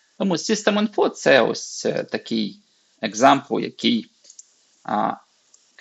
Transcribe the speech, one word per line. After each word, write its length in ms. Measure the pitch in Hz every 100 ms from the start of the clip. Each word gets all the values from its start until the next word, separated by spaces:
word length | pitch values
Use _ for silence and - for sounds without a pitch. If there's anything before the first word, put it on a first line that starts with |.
| _ -
Тому 160 | 196
System 540 | 165 - 214 - 208 220
Info — 220 | - -
це 300 | - - 139
ось, 460 | 113 117 - - 110
е, 180 | 101
такий 560 | 104 107 - 110 101 - _ _ _ _
екзампл, 580 | 107 104 135 139 - 113
який, 520 | - - 113 117 - _ _ - - _ _ _
а, 300 | - 107 107 - _ _ _ _ _ _